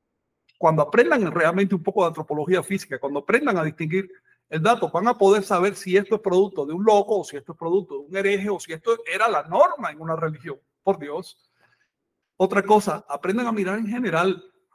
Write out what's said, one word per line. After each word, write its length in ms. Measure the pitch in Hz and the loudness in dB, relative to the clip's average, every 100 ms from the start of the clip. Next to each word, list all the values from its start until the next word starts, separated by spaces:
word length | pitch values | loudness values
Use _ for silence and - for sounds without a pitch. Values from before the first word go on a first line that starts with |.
| _ _ _ _ _ - | _ _ _ _ _ 0
Cuando 240 | 160 160 | 2 2
aprendan 460 | 147 220 339 285 180 | 4 4 4 4 0
realmente 440 | 170 160 180 196 190 | 2 2 2 0 0
un 80 | |
poco 180 | 180 202 | -2 0
de 40 | 170 | 0
antropología 560 | 160 156 151 151 185 | -2 -8 -4 0 0
física, 340 | - 196 - 135 | 0 -6 -6 -8
cuando 220 | 139 147 | -6 -6
aprendan 380 | - 233 294 185 | 0 0 2 -2
a 60 | |
distinguir 460 | 156 - 160 185 190 - _ _ - | -2 -4 -4 -4 -6 -14 _ _ -10
el 140 | 165 | -2
dato, 280 | 185 240 165 | 0 2 0
van 180 | 170 220 | 0 0
a 100 | 240 | 4
poder 260 | 196 208 | 4 4
saber 320 | 196 185 196 - | 2 0 0 -2
si 220 | 185 185 | 0 0
esto 180 | 202 214 | 2 -2
es 60 | |
producto 440 | 202 180 196 165 143 | 0 2 2 -2 -6
de 80 | |
un 120 | 170 214 | 0 4
loco 340 | 208 208 208 | 4 4 -2
o 40 | 160 | -4
si 100 | 143 | -12
esto 160 | - | -14
es 60 | 165 | -10
producto 380 | 165 190 185 143 | -2 -2 -2 -12
de 40 | 147 | -8
un 100 | 190 | -4
hereje 340 | 196 202 202 | 0 0 -2
o 80 | 185 | -6
si 120 | - | -8
esto 260 | 160 226 226 160 | -8 -2 -2 -2
era 160 | 185 226 | 0 0
la 160 | 160 | 0
norma 480 | 151 190 349 294 180 | 0 2 2 2 -8
en 80 | 151 | -8
una 160 | 160 160 | -6 -4
religión. 420 | 160 147 165 135 _ _ | -4 -6 -12 -16 _ _
Por 160 | 190 190 | -4 -4
Dios. 520 | 143 156 190 - _ _ _ _ _ _ _ _ _ - | -4 -12 -14 -20 _ _ _ _ _ _ _ _ _ -2
Otra 260 | 185 196 | 0 2
cosa, 400 | 196 214 196 151 - | 4 2 2 -6 -6
aprendan 380 | 143 175 220 240 | -8 -4 -2 -2
a 40 | |
mirar 260 | 214 185 208 | -4 -4 -4
en 80 | 208 | -6
general, 540 | 247 233 160 185 175 - _ _ | -6 -2 0 0 -2 -10 _ _